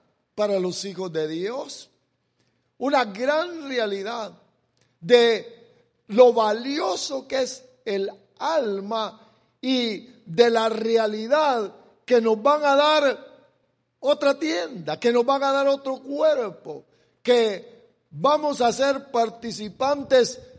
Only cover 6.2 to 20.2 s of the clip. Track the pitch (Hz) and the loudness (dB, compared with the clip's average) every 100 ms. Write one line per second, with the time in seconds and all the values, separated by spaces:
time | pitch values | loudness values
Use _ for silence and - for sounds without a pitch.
6.2 | 247 226 214 220 254 285 381 349 - 269 | 8 6 2 0 -4 -4 -4 -4 -6 -10
7.2 | 269 269 262 - - _ 226 196 196 - | -6 -4 -4 -8 -20 _ -6 -4 -6 -10
8.2 | _ - 277 320 220 196 202 226 208 - | _ -10 -4 -2 -2 -4 -4 -4 -4 -8
9.2 | _ _ _ _ 254 262 233 196 - - | _ _ _ _ -2 0 0 -6 -12 -20
10.2 | - 165 240 226 220 214 226 226 220 214 | -2 2 4 2 0 -2 0 0 0 -4
11.2 | 226 294 302 240 196 - _ _ - 240 | 0 2 2 0 -4 -10 _ _ 0 2
12.2 | 226 220 269 302 285 277 294 311 277 220 | 2 2 2 2 2 4 4 2 2 -2
13.2 | - - _ _ _ _ _ _ 269 294 | -10 -20 _ _ _ _ _ _ -2 0
14.2 | 277 277 311 339 330 226 151 160 233 240 | 0 0 -2 -4 -6 -8 -8 -2 0 2
15.2 | 240 269 269 277 277 277 277 262 262 285 | 2 0 0 2 0 0 -4 -8 -8 0
16.2 | 311 294 208 160 156 147 - _ _ _ | 2 2 -2 -8 -14 -16 -18 _ _ _
17.2 | - 240 220 190 - - _ _ _ 147 | 2 2 2 -2 -12 -20 _ _ _ -2
18.2 | 254 302 294 277 233 240 277 269 277 240 | 2 2 0 0 0 2 0 -2 -2 -2
19.2 | 226 - 233 202 214 - 208 294 - 262 | -2 -4 -12 -10 -12 -4 -2 -2 2 4